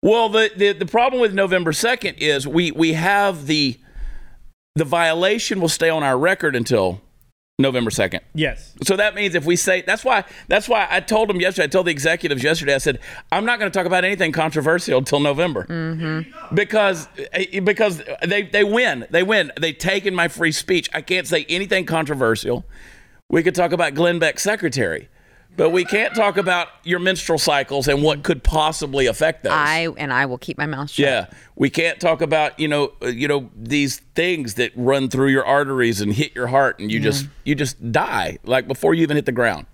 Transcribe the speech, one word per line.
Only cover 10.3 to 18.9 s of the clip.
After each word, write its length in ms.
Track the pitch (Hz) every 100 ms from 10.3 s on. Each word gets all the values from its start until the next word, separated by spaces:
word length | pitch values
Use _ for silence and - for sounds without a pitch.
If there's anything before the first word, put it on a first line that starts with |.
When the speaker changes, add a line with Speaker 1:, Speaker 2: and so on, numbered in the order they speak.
| - -
Speaker 1:
that's 220 | 202 208
why 180 | 226 196
I 120 | 180
told 260 | - 220 220
them 140 | 185
yesterday, 240 | 180 202 151
I 20 |
told 200 | 190 175
the 40 |
executives 500 | 151 147 170 165 139 135
yesterday, 300 | 165 139 139
I 20 |
said, 220 | 156 - - - -
"I'm 140 | 180
not 160 | 220 240
gonna 120 | 208
talk 140 | 196 175
about 200 | 180 180
anything 260 | 196 170
controversial 680 | 156 160 151 147 175 - 127
until 200 | 131 147
November." 460 | 147 139 175 127 -
Speaker 3:
Mm-hmm. 880 | 170 160 160 160 156 160 - - 185
Speaker 1:
Because, 540 | 202 214 202 175 143 - 139
eh, 260 | 175 190 196
because 420 | 190 208 214 165 - 139 175
they, 180 | 202
they 200 | 190 202
win. 420 | 202 220 247